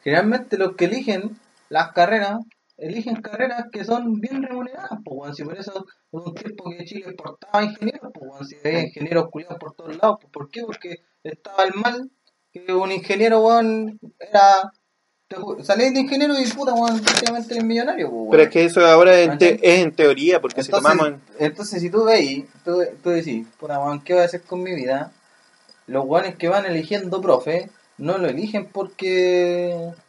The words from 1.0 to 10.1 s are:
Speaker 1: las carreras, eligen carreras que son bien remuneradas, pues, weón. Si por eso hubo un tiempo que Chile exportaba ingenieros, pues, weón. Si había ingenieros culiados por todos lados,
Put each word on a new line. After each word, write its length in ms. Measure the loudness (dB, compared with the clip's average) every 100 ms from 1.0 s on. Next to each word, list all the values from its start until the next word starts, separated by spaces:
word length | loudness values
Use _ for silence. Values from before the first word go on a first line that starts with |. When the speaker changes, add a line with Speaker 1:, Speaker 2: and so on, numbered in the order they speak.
| -4 -6 -8 -14 _ _ _
Speaker 1:
las 220 | -2 -2
carreras, 480 | 2 2 2 -2 -6 -10 _ _ _
eligen 400 | -10 -10 -8 -8
carreras 420 | -10 -6 -4 -4 -10
que 100 | -12
son 380 | -4 -4 -2 -6
bien 220 | -6 -6
remuneradas, 480 | -8 -8 -10 -14 -14 -14
pues, 160 | -12 -14
weón. 160 | -14
Si 100 | -14
por 140 | -14 -14
eso 280 | -14 -14 -16 _ _
hubo 140 | -14
un 100 | -14
tiempo 300 | -14 -16 -14 -16
que 140 | -16
Chile 220 | -16 -16 -16
exportaba 540 | -18 -18 -20 -4 -2
ingenieros, 460 | -2 -6 -8 -8 -18
pues, 180 | -20 -20
weón. 160 | -18 -18
Si 100 | -8
había 180 | -4 -4
ingenieros 480 | -4 -8 -2 -2 -2
culiados 280 | -10 -16 -16
por 160 | -18
todos 220 | -18 -16 -2
lados, 220 | 0